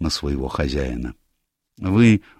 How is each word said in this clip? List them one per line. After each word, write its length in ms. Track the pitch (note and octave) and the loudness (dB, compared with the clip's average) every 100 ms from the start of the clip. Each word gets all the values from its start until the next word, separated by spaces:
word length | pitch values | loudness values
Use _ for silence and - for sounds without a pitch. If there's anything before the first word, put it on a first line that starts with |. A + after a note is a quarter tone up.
на 100 | D#2+ | -6
своего 380 | - D2 C#2 C2 | -4 -4 -4 -6
хозяина. 640 | - C#2+ C#2+ C2 A#1+ B1 - _ _ _ _ _ _ | -4 -4 -2 -4 -6 -10 -12 _ _ _ _ _ _
"Вы 440 | F#2 G2+ A#2 G#2+ _ _ | -2 4 6 4 _ _